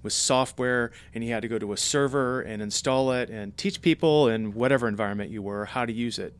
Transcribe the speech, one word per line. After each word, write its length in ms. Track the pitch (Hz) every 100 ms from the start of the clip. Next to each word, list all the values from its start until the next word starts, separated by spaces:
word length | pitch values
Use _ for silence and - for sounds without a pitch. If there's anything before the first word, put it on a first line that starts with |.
with 120 | 107
software 800 | - - 131 131 - 127 123 117 - -
and 120 | 117
you 80 | 117
had 100 | 113
to 60 | 110
go 100 | 113
to 140 | 104
a 40 | 101
server 640 | - 147 139 139 127 127
and 220 | - 107
install 480 | 104 - 139 131 131
it 200 | 127 120
and 260 | 110 101 -
teach 260 | 202 -
people 460 | 170 160 160 151 127
in 260 | 113 110
whatever 320 | 107 123 135 117
environment 460 | 104 104 104 90
you 100 | 107
were 220 | 98 101
how 200 | 104 127
to 80 | 120
use 280 | 113 120 101
it. 160 | 92